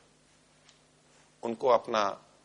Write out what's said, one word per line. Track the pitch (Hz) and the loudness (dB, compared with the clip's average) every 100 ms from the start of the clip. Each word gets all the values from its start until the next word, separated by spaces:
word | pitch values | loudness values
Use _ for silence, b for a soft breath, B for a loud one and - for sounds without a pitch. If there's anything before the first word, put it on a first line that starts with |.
| _ _ _ _ _ _ _ - _ _ _ _ _ - | _ _ _ _ _ _ _ -20 _ _ _ _ _ -12
उनको | 113 113 135 | -10 -2 2
अपना | 117 - 110 101 - - _ | 2 2 -2 0 -4 -16 _